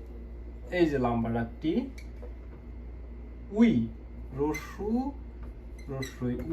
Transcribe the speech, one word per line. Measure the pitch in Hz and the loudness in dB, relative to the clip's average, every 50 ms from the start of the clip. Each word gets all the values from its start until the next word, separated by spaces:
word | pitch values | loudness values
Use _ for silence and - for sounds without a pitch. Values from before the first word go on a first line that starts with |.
| - - - - - - - - - - - - - - 175 180 | -12 -12 -12 -12 -10 -10 -10 -10 -10 -10 -12 -12 -6 0 4 6
এই | 170 156 | 6 6
যে | 143 131 123 | 6 4 4
লম্বা | 120 117 117 113 117 117 | 4 4 4 2 2 2
ডাকটি | 117 117 113 - - - 156 180 226 277 - - - - - - - - - - - - - - - - - - - - - - - - - - - - - - - - - 196 208 | 2 0 -2 -4 -2 0 2 2 2 2 0 -4 -10 -10 -10 -10 -10 -10 -10 -10 -10 -12 -12 -12 -12 -12 -12 -12 -10 -10 -10 -10 -12 -12 -12 -12 -12 -12 -12 -12 -12 -10 0 6 8
উই, | 233 233 160 123 113 113 - - - - - - - - - 131 | 10 10 10 8 4 2 -2 -6 -12 -12 -12 -10 -10 -6 -2 0
রস্যু, | 143 151 214 - - - - - 190 214 226 247 262 277 - - - - - - - - - - - - - - - - | 2 2 2 0 -4 -8 -8 -4 -2 2 2 2 2 0 -4 -6 -10 -12 -12 -10 -10 -10 -10 -12 -12 -12 -12 -10 -8 -6
রস্যই, | 139 135 131 - - - 127 120 123 120 120 156 | -4 -4 -4 -6 -4 -2 0 0 0 0 0 0